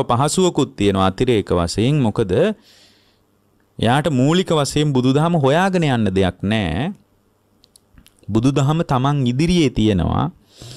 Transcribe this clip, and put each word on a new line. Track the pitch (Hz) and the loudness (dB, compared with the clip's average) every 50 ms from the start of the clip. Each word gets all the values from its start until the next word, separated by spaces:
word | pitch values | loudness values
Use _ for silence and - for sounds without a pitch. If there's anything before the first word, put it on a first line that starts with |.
| 131 - | 2 0
පහසුවකුත් | 123 120 139 151 - 190 185 175 180 160 139 - - | 0 0 0 0 0 0 0 0 2 0 -2 -2 -2
තියෙනවා | - 101 101 95 95 95 95 | -2 0 0 2 2 0 0
අතිරේක | 95 - 127 127 123 104 92 - | 0 0 0 0 0 0 0 0
වශයෙන්. | 92 87 85 85 - - 107 127 147 151 | -2 -2 -2 -2 -2 -2 0 0 0 0
මොකද | 127 107 - - 113 95 90 113 170 214 208 - _ _ _ _ _ _ _ _ _ _ _ _ _ _ _ _ _ _ _ _ _ _ _ - | 0 -2 -2 -2 -2 -2 0 0 0 0 -2 -6 _ _ _ _ _ _ _ _ _ _ _ _ _ _ _ _ _ _ _ _ _ _ _ -2
එයාට | - - - 151 143 170 | 0 0 0 0 0 0
මූලික | 147 123 127 147 165 180 190 - | 0 2 2 2 2 2 0 0
වශයෙන් | 175 151 139 - - 151 151 151 | 0 0 0 0 -2 -2 -2 0
බුදුදහම | 135 127 120 131 131 143 156 170 175 | 0 0 2 2 2 2 2 0 0
හොයාගෙන | 165 135 131 143 165 190 196 185 180 165 | 2 2 2 2 2 2 0 0 0 0
යන්න | 147 127 117 110 101 | 0 0 0 0 0
දෙයක් | 92 95 95 90 - - | 0 0 0 0 -2 -4
නෑ. | - 98 110 113 101 82 80 92 135 190 196 - _ _ _ _ _ _ _ _ _ _ _ _ _ _ _ - _ _ _ - _ _ _ _ - - | -4 -2 -2 -2 -2 -2 -4 -4 -6 -6 -8 -12 _ _ _ _ _ _ _ _ _ _ _ _ _ _ _ -20 _ _ _ -20 _ _ _ _ -12 -2
බුදුදහම | 98 113 120 139 139 147 135 139 151 165 170 | -2 0 0 2 0 2 0 0 0 0 -2
තමන් | - 147 123 127 139 147 143 131 120 | -2 -2 0 0 0 0 0 0 0
ඉදිරියේ | 123 131 160 165 185 175 156 - | 0 0 0 0 2 2 2 0
තියෙනවා. | - 113 110 107 101 87 80 80 82 107 131 160 - _ _ _ _ - - - - | 0 0 0 2 2 2 0 0 0 -2 -2 -4 -6 _ _ _ _ -20 -20 -20 -20